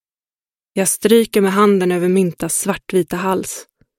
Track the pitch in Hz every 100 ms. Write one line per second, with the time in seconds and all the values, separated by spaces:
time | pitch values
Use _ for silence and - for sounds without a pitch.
0 | _ _ _ _ _ _ _ 196 185 -
1 | 208 233 226 214 196 196 208 196 180 180
2 | 180 190 180 - 165 - 190 185 - 185
3 | 170 175 190 190 - - - _ _